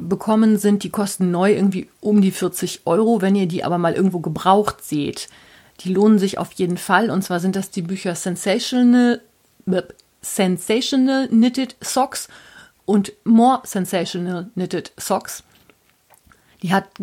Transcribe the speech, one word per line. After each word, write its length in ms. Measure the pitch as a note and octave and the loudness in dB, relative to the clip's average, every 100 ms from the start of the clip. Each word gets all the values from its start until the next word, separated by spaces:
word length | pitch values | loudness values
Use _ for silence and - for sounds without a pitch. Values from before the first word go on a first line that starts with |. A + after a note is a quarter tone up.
bekommen 580 | E3+ F#3+ - A3 A3 G#3 | -6 -4 0 2 4 2
sind. 240 | G3+ G#3 | 2 0
Die 80 | F3+ | -2
kosten 400 | - G3+ - F3+ | -6 -6 -2 -2
neu 220 | F3 F#3+ | 2 2
irgendwie 360 | G#3 G3 F#3 - _ | 2 2 0 -8 _
um 220 | G#3 G#3 | 2 4
die 100 | F#3+ | 4
vierzig 480 | - F3 - F3 - - | 0 -4 -4 -8 -6 -2
Euro. 360 | E3+ A3 A3+ | 2 2 2
Wenn 140 | F#3+ G3+ | 2 2
ihr 100 | F3+ | 0
die 160 | F3+ | -2
aber 160 | - F3 | -2 -2
mal 160 | E3+ | 0
irgendwo 240 | - F#3+ F3 | 0 0 0
gebraucht 640 | D#3+ D3+ F3+ G3 G#3 - | -6 -4 2 2 2 -6
seht, 440 | - D3+ C#3+ - - - - - _ - | -6 -4 -4 -8 -14 -18 -20 -20 _ -12
die 120 | F3+ | -4
lohnen 260 | F#3+ G#3+ G#3+ | 2 4 4
sich 180 | F#3+ - | 2 -4
auf 140 | E3 | -8
jeden 220 | - F3+ F3 | -4 -4 -4
Fall. 340 | - F#3 A3+ | 0 2 2
Und 120 | E3+ | -2
zwar 160 | - F3 | -2 -2
sind 160 | F#3 | -2
das 160 | F#3+ F#3+ | -4 -6
die 120 | - | -8
Bücher 340 | E3+ F#3+ F#3+ E3+ | -8 -6 -6 -6
Sensational, 1040 | F#3+ F3+ G3+ G#3+ - B3+ B3 B3 A#3+ A#3+ - _ _ _ - | -6 -4 -2 -2 0 4 6 6 4 2 -6 _ _ _ -4
äh, 120 | F3+ - - _ _ | -4 -4 -16 _ _
Sensational 1080 | - - F#3 F3+ - A3+ - C4+ C4 C4+ C4 | -8 -2 0 0 0 -2 0 0 2 0 2
Knitted 480 | A3+ B3 B3+ B3+ - | 4 4 2 -6 -8
Socks 460 | - B3+ C4 - - - - - - _ | -6 -2 -2 -4 -14 -18 -20 -20 -20 _
und 280 | - G#3 G3 - | -2 0 0 -6
More 380 | - A3+ A#3+ B3 | 2 6 6 2
Sensational 840 | - G3 F#3 F#3 D#3+ F3+ F3 F3+ F#3 | -2 -6 -4 -4 -4 -6 -6 -8 -8
Knitted 360 | F3+ F#3 E3+ - - | -8 -6 -6 -8 -14
Socks. 480 | - F#3 - - - _ _ _ _ _ _ _ _ _ _ _ | -4 -4 -4 -16 -18 _ _ _ _ _ _ _ _ _ _ _
Die 100 | E3+ | -2
hat 140 | F#3+ F#3+ - | -2 -2 -8